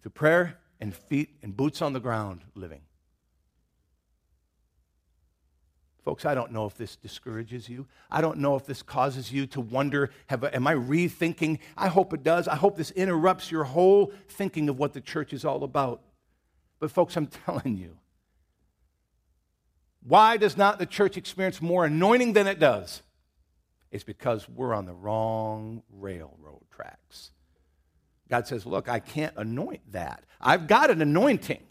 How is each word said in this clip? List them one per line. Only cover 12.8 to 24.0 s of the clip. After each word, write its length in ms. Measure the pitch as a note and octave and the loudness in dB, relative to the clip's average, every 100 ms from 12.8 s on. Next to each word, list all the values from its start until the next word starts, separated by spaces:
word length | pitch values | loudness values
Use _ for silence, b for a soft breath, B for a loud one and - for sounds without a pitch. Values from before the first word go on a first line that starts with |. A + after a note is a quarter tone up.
| D#3 | -8
interrupts 600 | - F#3+ E3+ F3 F3+ - | -2 0 2 2 2 -2
your 120 | D#3+ | -4
whole 480 | C#3 C#3+ F#3 G3+ G3+ B B | -2 4 6 8 4 B B
thinking 420 | - G3 E3 D3 | -8 -6 -2 -2
of 100 | C3 | 0
what 140 | C#3+ | -4
the 80 | C#3+ | -4
church 320 | - D#3+ C#3+ | -8 -8 -6
is 120 | C#3 C#3 | -6 -4
all 180 | C#3 | -4
about. 380 | C#3 C#3 C3+ A#2 _ _ _ _ _ _ _ _ | -2 -2 -2 -4 _ _ _ _ _ _ _ _
But 100 | D#3 | -4
folks, 260 | - E3+ - | 0 0 0
I'm 120 | D3+ | -6
<laughs> 180 | - - | -8 -8
telling 320 | F#3+ C3+ G2+ | -6 -4 -6
you, 200 | F2+ D#2+ _ _ _ _ _ _ _ _ _ _ _ _ _ _ _ _ _ _ _ _ | -8 -20 _ _ _ _ _ _ _ _ _ _ _ _ _ _ _ _ _ _ _ _
why 340 | A#2+ E3+ G#3+ A3+ | 6 8 8 6
does 200 | G3+ D#3+ | 0 4
not 220 | G3+ G#3 | 2 2
the 80 | F3 | -6
church 280 | - G3 F#3+ | 0 0 0
experience 460 | - - F#3+ F3+ | -12 -4 -4 -4
more 240 | E3 F3+ D#3+ | 0 2 2
anointing 480 | D#3 F#3+ A#3+ B3 | 4 6 6 6
than 140 | G#3 G3 | 4 2
it 100 | F#3 | 4
does? 460 | D3+ G#2+ F#2 - _ _ _ _ _ _ _ _ _ | 4 4 -4 -16 _ _ _ _ _ _ _ _ _
It's 120 | G2+ | -14